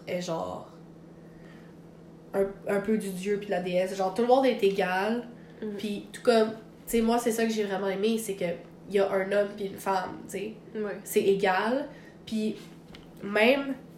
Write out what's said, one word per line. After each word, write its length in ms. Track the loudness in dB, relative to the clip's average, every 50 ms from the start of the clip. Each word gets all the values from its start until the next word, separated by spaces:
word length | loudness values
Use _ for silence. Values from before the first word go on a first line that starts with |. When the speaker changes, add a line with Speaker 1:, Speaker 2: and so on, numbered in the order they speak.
| -8
Speaker 1:
est, 140 | -6 -6 -4
genre, 480 | -4 -4 -4 -4 -6 -6 -8 -10 -12 -14 -18 -20 -20 -20 -20 -20 -20 -20 -20 -20 -20 -20 -20 -20 -20 -20 -20 -20 -20 -20 -20 -20 -20 -20 -20 -20 -20 -20 -20 -20 -16 -4 0
un, 120 | 0 0 0 -2 -6 -4
un 120 | -2 -2 0
peu 180 | 2 2 0
du 120 | 0 0 -4
dieu 280 | -6 -6 -4 -2 -2
puis 100 | -2 -2
de 40 | -4
la 100 | -4 -2
déesse. 340 | -2 0 0 0 0 0 -2
Genre, 180 | -2 -2 -2 0
tout 80 | 0
le 60 | 4
monde 180 | 6 6 6 6
est 180 | 4 4 4 4
égal. 640 | 4 4 2 0 0 0 0 0 0 -2 -2 -4 -8 -16 -18 -20 -20 -14 -10
Speaker 2:
Mhm. 120 | -8 -8 -6
Speaker 1:
Puis 300 | -6 -6 -6 -6 -8 -10 -12
tout 100 | -16 2
comme, 280 | 4 6 6 6 4 2
tu 460 | 0 -6 -14 -18 -20 -18 -6 -2 0
sais, 40 | 2
moi, 160 | 4 4 2
c'est 140 | 2 2 0
ça 140 | 0 2 0
que 60 | 0
j'ai 120 | 0 0 -2
vraiment 240 | -2 -2 -2 -2 -2
aimé, 280 | -2 0 0 0 0
c'est 160 | 0 -2 -6 -4
que 100 | -4 -4 -4 -4 -6 -10 -16 -20 -20 -12 0
il 60 | 2
y 40 | 2
a 120 | 2 4
un 200 | 2 0 0 2
homme 180 | 2 2 2 0 -2
puis 100 | -6 -8
une 100 | -8 -8
femme, 400 | -6 -4 -2 0 0 -2 -4 -8 -12 -12
tu 100 | -10 -8
sais. 160 | -8 -8 -8 -10 -12 -16 -12 -8
Speaker 2:
Ouais. 220 | -6 -6 -6 -8 -10 -10
Speaker 1:
C'est 180 | 0 0 2
égal. 680 | 4 4 4 4 4 2 2 2 2 0 0 0 -2 -6 -10 -16 -20 -20 -20 -20 -10
Puis 300 | -6 -4 -2 -2 -2 -4 -6 -12 -16 -20 -20 -20 -20 -20 -20 -20 -20 -16 -12 -10
même 520 | -2 2 4 6 6 4 4 0 -4 -6 -8 -10 -16 -20